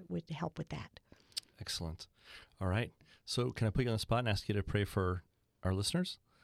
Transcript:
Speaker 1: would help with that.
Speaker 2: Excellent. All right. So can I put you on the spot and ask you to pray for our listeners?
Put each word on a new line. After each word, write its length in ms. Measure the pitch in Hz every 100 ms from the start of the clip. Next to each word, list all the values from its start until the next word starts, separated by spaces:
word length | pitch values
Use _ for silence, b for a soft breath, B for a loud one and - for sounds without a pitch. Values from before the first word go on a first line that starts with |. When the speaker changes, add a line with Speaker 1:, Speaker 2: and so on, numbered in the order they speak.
| 180
Speaker 1:
would 200 | 175 -
help 300 | 156 165 -
with 100 | -
that. 300 | 143 - - B B B B B -
Speaker 2:
Excellent. 480 | - - 82 80 - B B B B _
All 80 | 95
right. 240 | 101 123 - B B
So 280 | - - 123
can 160 | - 110
I 20 |
put 140 | 139
you 60 | 123
on 40 |
the 60 | 110
spot 180 | - 117
and 100 | 120
ask 200 | 98 -
you 60 | 101
to 60 |
pray 220 | - 104
for 380 | 98 104 92 90 - _ _ _
our 100 | 92
listeners? 460 | 95 101 170 185 - b b